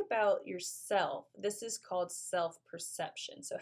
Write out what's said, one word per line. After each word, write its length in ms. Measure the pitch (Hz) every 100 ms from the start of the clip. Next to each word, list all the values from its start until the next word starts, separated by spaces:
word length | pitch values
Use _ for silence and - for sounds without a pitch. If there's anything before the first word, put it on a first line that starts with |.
about 420 | 403 226 208 190 -
yourself, 800 | 180 - - - 202 151 139 - -
this 260 | 202 208
is 160 | 226 -
called 340 | - 180 175
self-perception, 1300 | - - 180 165 - _ 170 - - 160 - - -
so 140 | - -